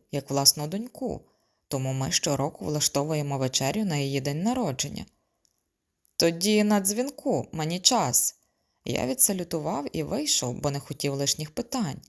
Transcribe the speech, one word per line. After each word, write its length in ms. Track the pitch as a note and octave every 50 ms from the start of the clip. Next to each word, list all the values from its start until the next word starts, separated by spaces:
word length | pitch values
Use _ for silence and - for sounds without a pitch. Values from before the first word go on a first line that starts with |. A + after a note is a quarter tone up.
| _ _ -
як 180 | C#3+ C3+ -
власну 360 | C#3 C#3 C#3 C#3 - D3+ D3
доньку, 540 | D#3 F3 G3+ A#3 B3+ - - C4+ A3 - - - _ _ _ _ _ _ _ _ _
тому 240 | - C3+ C3 C3 C3
ми 200 | C3 C3 C#3 -
щороку 520 | - - D#3 C#3+ C3+ C3+ D3+ - - -
влаштовуємо 760 | - D3+ D3+ D3+ - - C#3+ C#3+ D#3 D#3+ D3+ C#3+ C#3+ C#3 C3
вечерю 460 | C3 C3 - - C#3+ C3+ E3 G#3+ A3
на 120 | F#3+ D3+
її 240 | C#3+ C#3 C#3 C#3 C#3
день 220 | C3 C#3+ C#3+ D#3 F3+
народження. 640 | A3+ B3+ C4 A#3 D#3 C3 - D#3+ - - - - - _ _ _ _ _ _ _ _ _ _ _ _ _ _ _ _ _ _ _ _ _
«Тоді 480 | - E3+ E3+ E3 E3+ F3+ G#3+ G#3+ G#3+ G#3
на 160 | G#3 G#3+ G#3
дзвінку, 680 | F#3+ G#3 G#3 A3+ B3+ C#4+ C#4 - - D4 G3+ C3+ - - -
мені 280 | D#3+ D3+ D#3 E3+ F#3
час». 560 | F#3 - B3+ A3+ E3+ B2+ - - - - - _ _ _ _ _ _ _ _ _ _
Я 220 | - - - -
відсалютував 880 | B3+ C4 - - - G3+ F3+ F3 - - D#3+ D3 D#3 G3+ C4+ D4 - -
і 60 | E3 D3
вийшов, 520 | C#3+ F3 B3+ D4+ C#4+ - - - B2 -
бо 160 | - - D3
не 100 | C#3 B2
хотів 340 | - - B2+ - - C#3+ C#3
лишніх 360 | C#3 C#3 C#3+ - - D#3 D3+
питань. 500 | - - A#3+ - - B3+ G#3 E3 E3 - -